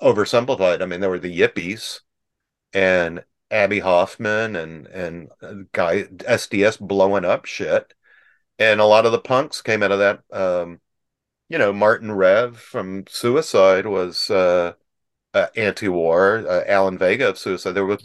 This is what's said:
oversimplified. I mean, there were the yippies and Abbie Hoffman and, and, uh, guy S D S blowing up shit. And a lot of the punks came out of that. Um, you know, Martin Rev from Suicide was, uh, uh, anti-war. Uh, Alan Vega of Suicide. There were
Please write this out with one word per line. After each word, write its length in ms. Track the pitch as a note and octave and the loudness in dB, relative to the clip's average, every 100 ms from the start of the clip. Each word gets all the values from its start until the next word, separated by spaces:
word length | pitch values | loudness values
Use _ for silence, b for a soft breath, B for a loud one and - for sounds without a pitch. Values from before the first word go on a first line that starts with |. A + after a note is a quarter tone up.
oversimplified. 800 | C3 G#2+ G#2 A#2+ B2+ A#2+ F#2 E2+ | 0 2 2 0 0 0 0 0
I 60 | F#2 | -4
mean, 140 | F2+ | -4
there 100 | G2 | -4
were 80 | F2+ | -4
the 220 | F2+ E2+ | -6 0
yippies 640 | A#2 - E2+ A2+ - - _ _ _ _ _ _ _ | 0 -2 -10 -10 -12 -16 _ _ _ _ _ _ _
and 520 | G2 F#2+ F#2 E2+ E2+ - _ - | 0 2 2 0 -6 -16 _ -6
Abbie 300 | A2 G2+ G#2 | 0 0 0
Hoffman 720 | F2+ F2 F#2+ - A2 G#2+ A2 | 2 2 2 -2 -4 -2 -4
and, 320 | F#2+ D#2+ D#2+ C2+ | -6 -10 -14 -18
and, 420 | F#2 F2 E2+ D#2+ _ | -10 -10 -10 -18 _
uh, 120 | - G2+ F#2 | -18 -18 -10
guy 320 | - F2 F#2+ - F#2 | -2 0 0 -4 -10
S 220 | - A#2 - | -2 -2 0
D 180 | G#2 | 2
S 120 | G2+ - | 2 0
blowing 480 | G2 G2 F#2+ G2+ | -4 2 2 2
up 220 | F2+ B2+ - | 0 -2 -4
shit. 460 | - - A2 - _ b b b b b - | -10 -2 -2 -2 _ b b b b b -2
And 200 | A2 G#2+ | 2 4
a 40 | |
lot 220 | G#2+ G#2+ A2+ | 6 6 4
of 40 | |
the 80 | A2+ | 0
punks 420 | - B2+ D3+ - | 0 0 0 -6
came 220 | - G#2+ | -4 0
out 80 | G2+ | 0
of 80 | G2 | 2
that. 220 | G2+ G#2 _ | 2 0 _
Um, 480 | G#2 F#2 F2+ E2+ E2+ _ _ _ _ _ _ - | -4 -2 -2 -6 -12 _ _ _ _ _ _ -10
you 100 | E3 | -2
know, 140 | G#2 | 0
Martin 400 | G2+ G#2+ A2 A2 | 2 2 2 -2
Rev 440 | G2+ F#2 G2+ B2 A#2 | 2 4 4 2 -6
from 460 | - A#2+ F#2+ F#2+ F#2+ | -12 -10 -8 -10 -12
Suicide 760 | - A#2+ C3+ D#3+ G#2 F#2+ F#2+ G#2 | -6 -2 0 0 4 6 4 0
was, 440 | G2 F2+ - - | -4 -4 -6 -2
uh, 440 | G2 F#2 F2+ F2 - _ _ _ _ _ | 0 2 2 0 -6 _ _ _ _ _
uh, 120 | G2+ F2+ - | -2 -2 -2
anti-war. 880 | G#2+ - G#2 F2+ E2 E2+ G2 A2 G2 | -4 -2 -4 -2 0 2 2 0 -2
Uh, 140 | F2+ - | -4 0
Alan 280 | G2 F#2+ F#2 | 0 0 0
Vega 320 | F#2 A2+ A#2+ | 0 0 -2
of 100 | F#2 | -2
Suicide. 340 | - F#2 G2 | -6 -6 -4
There 120 | F#2+ | -4
were 140 | G2 G2+ | -2 -4